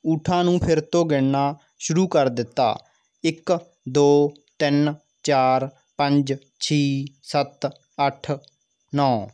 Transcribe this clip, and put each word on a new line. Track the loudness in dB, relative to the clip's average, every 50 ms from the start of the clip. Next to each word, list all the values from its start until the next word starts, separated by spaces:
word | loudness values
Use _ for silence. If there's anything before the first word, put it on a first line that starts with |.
| -2
ਊਠਾਂ | -2 -4 -2 -2 -2 0 0 2
ਨੂੰ | 2 0 0
ਫਿਰ | 2 2 0 0
ਤੋਂ | 0 0 0 0 2
ਗਿਣਨਾ | 2 0 0 2 0 0 0 0 -2 -4 -6 _ _ _ _
ਸ਼ੁਰੂ | -6 -2 0 0 0
ਕਰ | 2 2 2 2 2
ਦਿੱਤਾ। | -2 -4 -8 -6 _ 0 0 0 -2 -4 _ _ _ _ _ _ _ _ -4
ਇੱਕ, | -4 -4 -4 _ -2 -2 -2 -4 _ _ _ _ -2
ਦੋ, | 2 4 4 6 6 4 2 0 -4 -10 _ _ _ _
ਤਿੰਨ, | -2 0 2 2 0 0 -2 -6 _ _ _ _ -2
ਚਾਰ, | 0 0 2 2 2 0 0 -2 -6 _ _ _ _ _
ਪੰਜ, | -4 -2 0 2 0 0 -2 -6 -8 _ _ _ _
ਛੇ, | -4 -2 0 0 0 0 -2 -4 -6 -10 _ _ _
ਸੱਤ, | -4 -4 -4 -4 -4 -8 _ -8 -8 -8 _ _ _ _ -2 -2
ਅੱਠ, | -2 -2 -6 -8 -8 -8 -8 _ _ _ _ _ _ _ _ _ _ -2
ਨੌ। | 0 0 0 0 -2 -4 -10